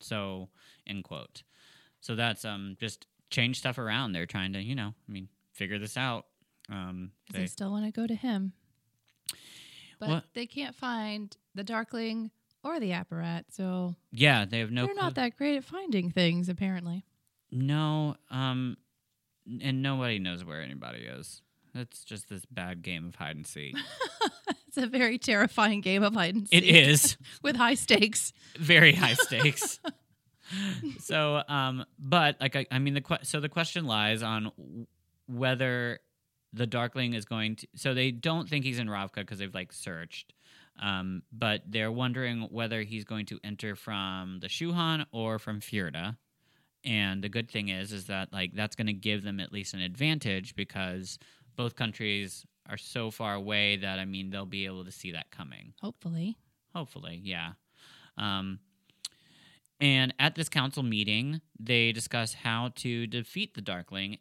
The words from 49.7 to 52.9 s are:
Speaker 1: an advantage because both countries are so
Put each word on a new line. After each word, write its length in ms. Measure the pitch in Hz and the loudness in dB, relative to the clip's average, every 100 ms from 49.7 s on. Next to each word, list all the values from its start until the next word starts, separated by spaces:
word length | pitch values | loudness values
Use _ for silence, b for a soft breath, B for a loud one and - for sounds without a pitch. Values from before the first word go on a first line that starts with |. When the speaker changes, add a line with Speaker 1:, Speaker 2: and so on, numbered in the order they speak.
Speaker 1:
an 80 | 95 | -6
advantage 760 | 90 90 151 156 123 95 92 | -6 -2 0 0 -2 -4 -4
because 640 | - 98 104 92 92 92 - b b b - | -8 -8 -6 -6 -6 -10 -14 b b b -6
both 180 | 120 | -6
countries 720 | - 117 - 107 101 98 - - _ - | -4 -6 -4 -2 -2 -4 -10 -20 _ -14
are 80 | 101 | -12
so 320 | - | -8